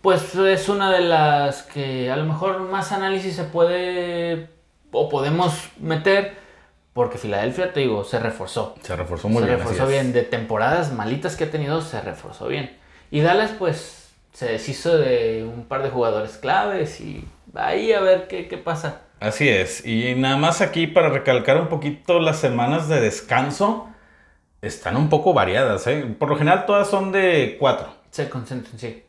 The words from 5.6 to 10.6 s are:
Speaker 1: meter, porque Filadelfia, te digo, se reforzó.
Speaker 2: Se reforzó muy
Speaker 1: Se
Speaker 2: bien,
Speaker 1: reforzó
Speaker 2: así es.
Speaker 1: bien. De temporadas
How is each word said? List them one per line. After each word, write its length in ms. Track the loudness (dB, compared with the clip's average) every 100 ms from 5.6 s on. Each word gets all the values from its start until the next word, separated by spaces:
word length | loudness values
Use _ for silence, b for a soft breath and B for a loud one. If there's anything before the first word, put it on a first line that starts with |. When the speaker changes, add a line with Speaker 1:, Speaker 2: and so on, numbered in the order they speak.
| -10 -10
Speaker 1:
meter, 580 | -4 0 4 2 0 B B B B B _
porque 260 | -2 -2 -2
Filadelfia, 540 | -4 -2 -2 -2 -2
te 80 | 0
digo, 240 | 0 0
se 140 | -2 -4
reforzó. 560 | -4 -6 -8 -6 -6 -10
Speaker 2:
Se 140 | -10 -6
reforzó 320 | -6 -4 0
muy 120 | 2
Speaker 1:
Se 40 | 2
Speaker 2:
bien, 100 | 0
Speaker 1:
reforzó 260 | 0 0
Speaker 2:
así 100 | 2
es. 60 | 2
Speaker 1:
bien. 100 | 2
De 100 | 0
temporadas 720 | 0 -4 -2 0